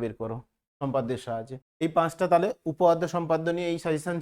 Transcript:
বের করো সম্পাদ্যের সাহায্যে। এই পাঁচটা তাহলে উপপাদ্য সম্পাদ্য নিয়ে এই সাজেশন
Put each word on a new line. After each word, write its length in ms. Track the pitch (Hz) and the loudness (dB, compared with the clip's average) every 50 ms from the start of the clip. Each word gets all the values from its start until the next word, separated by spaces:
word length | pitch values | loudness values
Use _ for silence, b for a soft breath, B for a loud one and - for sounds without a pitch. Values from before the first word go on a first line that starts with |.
বের 120 | 117 113 110 - | -4 -4 -4 -6
করো 160 | 113 110 113 120 - _ _ _ _ _ _ - | -6 -6 -6 -8 -12 _ _ _ _ _ _ -6
সম্পাদ্যের 400 | 143 135 127 135 120 117 127 113 - | -4 -2 0 0 0 -2 -4 -4 -4
সাহায্যে। 320 | 120 113 113 113 127 131 - _ _ _ - 160 | -6 -6 -6 -8 -10 -12 -16 _ _ _ -4 -2
এই 60 | 165 160 | 0 2
পাঁচটা 280 | 170 165 165 - - 185 170 | 2 2 0 0 0 2 4
তাহলে 180 | 175 170 175 - - _ - 170 | 4 4 4 2 -2 _ -6 -4
উপপাদ্য 320 | 151 - 185 170 170 170 175 156 - | 0 4 6 6 6 4 2 -2 -2
সম্পাদ্য 300 | 175 170 151 160 156 160 170 170 | -2 0 0 0 0 0 0 -2
নিয়ে 120 | 175 180 170 170 | 0 -2 -2 -2
এই 60 | 165 | -2
সাজেশন 360 | - 170 156 151 151 180 175 170 | -2 -2 -2 -2 -2 -4 -4 -4